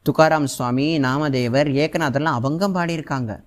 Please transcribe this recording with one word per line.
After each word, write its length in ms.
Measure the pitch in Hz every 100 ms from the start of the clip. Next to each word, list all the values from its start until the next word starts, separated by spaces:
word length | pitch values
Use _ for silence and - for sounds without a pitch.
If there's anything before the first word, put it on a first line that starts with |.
| -
துக்காராம் 380 | 139 156 156
சுவாமி, 560 | 143 - 123 123 147 160
நாமதேவர், 680 | 131 135 151 131 120 127 151
ஏகநாதர்லாம் 640 | 135 156 170 151 127 156 127
அவங்க 280 | 131 160 202
பாடியிருக்காங்க. 760 | 185 170 165 143 139 120 101